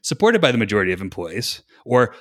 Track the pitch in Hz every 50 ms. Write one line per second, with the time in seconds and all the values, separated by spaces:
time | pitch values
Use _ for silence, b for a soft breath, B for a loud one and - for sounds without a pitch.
0 | b - 123 - 202 226 233 202 165 131 123 117 117 104 104 104 95 92 92 90
1 | 98 92 - - 87 82 85 107 120 - - - _ b b b b - 123 123
2 | 123 117 B B